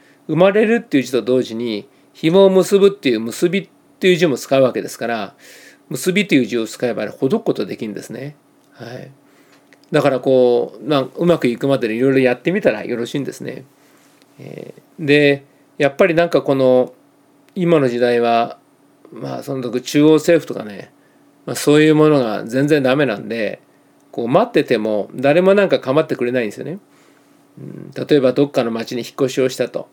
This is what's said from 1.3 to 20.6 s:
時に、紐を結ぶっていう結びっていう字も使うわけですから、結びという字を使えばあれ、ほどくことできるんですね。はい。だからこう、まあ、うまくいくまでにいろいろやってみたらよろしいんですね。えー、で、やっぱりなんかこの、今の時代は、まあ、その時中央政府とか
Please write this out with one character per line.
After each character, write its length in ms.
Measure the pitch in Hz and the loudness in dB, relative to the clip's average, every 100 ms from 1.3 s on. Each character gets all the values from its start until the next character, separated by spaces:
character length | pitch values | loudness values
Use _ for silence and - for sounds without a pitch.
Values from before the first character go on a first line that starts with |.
| 127 | 0
時 120 | 113 113 | 0 -4
に、 320 | 120 104 - _ _ | -6 -6 -8 _ _
紐 320 | _ 160 185 190 | _ 2 4 6
を 40 | |
結 300 | 185 175 202 | 4 4 4
ぶ 80 | 196 | 4
っ 40 | |
て 180 | 196 135 | 2 -2
い 60 | 110 | -2
う 40 | |
結 300 | 113 - 175 | -4 -2 -2
び 100 | 190 | -2
っ 80 | - _ _ - | -6 _ _ -2
て 100 | 185 | 0
い 40 | |
う 20 | 175 | 2
字 100 | 170 | 2
も 120 | 120 | 0
使 220 | - 135 | 0 2
う 40 | |
わ 100 | 127 | 2
け 80 | 107 | 0
で 80 | 92 | -8
す 80 | - | -8
か 80 | 117 | -6
ら、 300 | 113 98 - - - - - - | -6 -8 -14 -20 -20 -20 -20 -12
結 220 | - 185 | -8 -2
び 160 | 185 202 | -2 2
と 60 | |
い 60 | 147 | 0
う 60 | 110 | 0
字 120 | 117 | -4
を 80 | 110 | -6
使 200 | - 123 | -6 -6
え 100 | 104 | -4
ば 80 | |
あ 20 | 107 | -8
れ、 60 | |
ほ 180 | - 131 | -4 -2
ど 100 | 220 | -2
く 40 | |
こ 100 | - | -2
と 120 | 123 101 | -4 -6
で 120 | 110 | -8
き 80 | 113 | -10
る 60 | |
ん 20 | |
で 80 | 101 | -10
す 80 | - | -12
ね。 260 | 113 143 147 _ _ _ | -12 -14 -16 _ _ _
は 120 | - 117 123 | -20 -18 -16
い。 160 | - - _ _ _ _ _ _ - | -18 -20 _ _ _ _ _ _ -4
だ 100 | 151 | 0
か 80 | 143 | 2
ら 100 | 131 | 0
こ 580 | 135 127 123 120 - 107 | 2 4 4 2 -2 -8
う、 20 | |
ま 140 | 147 143 | -2 -2
あ、 100 | 127 - | -2 -2
う 100 | 175 | 0
ま 120 | 165 | 2
く 100 | 131 | 0
い 80 | 117 | -2
く 120 | 139 | -2
ま 100 | 135 | -2
で 100 | 113 | -2
に 80 | 113 | 0
い 40 | |
ろ 100 | 135 | 2
い 40 | |
ろ 60 | 135 | 2
や 140 | 127 | 2
っ 80 | 123 | 0
て 100 | 170 | -2
み 100 | 202 | 0
た 100 | 156 | 0
ら 120 | 107 | -2
よ 140 | - 117 | -4 -6
ろ 80 | 117 | -6
し 100 | 147 | -6
い 40 | |
ん 40 | |
で 80 | - | -8
す 100 | - | -10
ね。 220 | 131 123 131 _ _ _ _ _ _ - | -12 -14 -16 _ _ _ _ _ _ -20
え 340 | - - - - _ - | -18 -16 -18 -20 _ -8
ー、 60 | 147 | 0
で、 400 | 147 143 139 - _ _ - | 4 4 2 -4 _ _ -2
や 120 | 143 | -2
っ 60 | 139 | 2
ぱ 120 | 190 | 2
り 80 | 165 | 2
な 100 | 170 | 2
ん 40 | |
か 120 | 151 | 0
こ 140 | 143 135 | 0 0
の、 380 | 127 127 120 - _ _ _ _ _ 202 | 4 4 2 -6 _ _ _ _ _ -4
今 240 | 170 165 | 2 2
の 80 | 131 | 2
時 120 | 120 | 0
代 200 | 120 120 | 0 2
は、 380 | 117 117 117 - _ _ _ _ - | 2 0 -2 -8 _ _ _ _ -20
ま 260 | - 135 127 | -14 -12 -10
あ、 40 | |
そ 120 | 123 135 | -10 -8
の 80 | |
時 180 | 123 123 | -6 -8
中 220 | - 147 | -2 2
央 100 | 151 156 | 4 4
政 300 | 156 165 - | 4 2 0
府 80 | |
と 0 | |
か 120 | 104 | -10